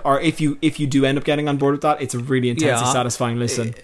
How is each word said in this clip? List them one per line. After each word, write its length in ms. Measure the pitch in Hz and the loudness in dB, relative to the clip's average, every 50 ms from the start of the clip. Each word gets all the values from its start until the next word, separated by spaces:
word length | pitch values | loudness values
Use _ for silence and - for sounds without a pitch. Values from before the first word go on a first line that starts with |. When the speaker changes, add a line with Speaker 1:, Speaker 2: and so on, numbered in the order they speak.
| - | 0
Speaker 1:
or 160 | 143 135 139 | 0 0 2
if 220 | 160 160 - - | 2 -2 -2 0
you, 160 | 156 147 147 - | 0 -2 0 0
if 180 | - 156 - - | 0 -2 0 0
you 80 | 151 135 | -2 0
do 180 | 127 139 135 | 2 2 2
end 120 | 131 139 143 | 2 0 0
up 60 | - | 0
getting 240 | 151 147 147 147 147 | 0 0 0 0 0
on 100 | 143 139 | 0 2
board 160 | 139 139 143 | 2 2 0
with 80 | 143 | 2
that, 200 | - 151 151 151 | 2 0 0 0
it's 120 | 139 123 - | -2 -6 -6
a 40 | 120 | -6
really 300 | 120 143 131 131 123 123 | -2 0 0 2 2 0
intensely 360 | 120 156 156 143 123 117 123 123 | 0 2 2 2 2 2 2 2
Speaker 2:
Yeah. 40 | |
Speaker 1:
satisfying 460 | 139 127 123 120 - - 131 117 117 120 | 2 2 0 -2 -2 -2 -2 -2 -2 -2
listen. 300 | 120 113 - 123 113 113 | -2 -2 -2 -2 -4 -4
Speaker 2:
Uh, 120 | 117 - | -6 -10